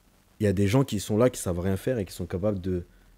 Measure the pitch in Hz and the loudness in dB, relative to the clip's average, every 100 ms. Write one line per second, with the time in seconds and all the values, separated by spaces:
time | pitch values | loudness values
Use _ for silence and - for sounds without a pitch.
0 | _ _ _ _ 101 95 101 127 135 104 | _ _ _ _ 2 4 4 4 2 -2
1 | - 107 127 - - 87 90 95 - 127 | -2 2 2 2 -4 -2 -2 -2 -2 -2
2 | 95 - 90 92 104 101 92 90 85 _ | -4 -8 -6 -2 -2 -2 -2 -4 -6 _
3 | _ | _